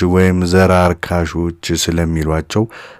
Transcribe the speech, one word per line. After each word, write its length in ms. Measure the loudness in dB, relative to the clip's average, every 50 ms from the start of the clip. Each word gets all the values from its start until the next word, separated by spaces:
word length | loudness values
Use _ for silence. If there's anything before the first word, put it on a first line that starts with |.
| -2 2
ወይም 300 | 2 4 4 4 2 0 0
ዘር 240 | 2 2 4 4 4 4
አርካሾች 880 | 4 2 2 0 -2 -4 -4 -2 -2 -2 -2 -4 -4 -4 -6 -6 -8 -6 -6 -4 -4
ስለሚሏቸው 840 | -2 -2 -2 -2 -2 -2 -2 -2 -2 -2 -2 -4 -4 -4 -2 -4 -4 -4 -8 -18 -20 -20 -20